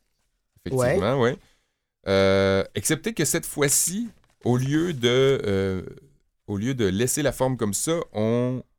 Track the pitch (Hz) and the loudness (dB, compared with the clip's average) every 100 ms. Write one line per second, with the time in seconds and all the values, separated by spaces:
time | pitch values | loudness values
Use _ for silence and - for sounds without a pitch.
0 | _ _ _ _ _ _ - 131 123 180 | _ _ _ _ _ _ -6 0 0 2
1 | 110 139 117 - _ _ _ _ _ _ | 0 2 0 0 _ _ _ _ _ _
2 | - 98 98 98 98 98 - 104 - 156 | 0 4 4 4 4 2 0 -4 -2 -2
3 | 226 226 147 170 - - 143 - 165 196 | -2 -2 -2 -2 -4 0 0 2 0 -4
4 | 233 - _ _ 113 123 131 156 180 135 | -8 -12 _ _ 0 0 0 0 -2 0
5 | 120 127 135 135 104 98 98 92 - - | 2 4 4 2 0 0 0 -4 -8 -16
6 | - _ _ _ - 101 120 127 98 95 | -20 _ _ _ -8 -4 -2 0 0 2
7 | 123 151 143 - 131 127 104 98 160 165 | 0 0 -2 0 -2 0 -2 -2 -2 -4
8 | - 104 110 120 127 127 - | -4 -2 0 0 -2 -4 -10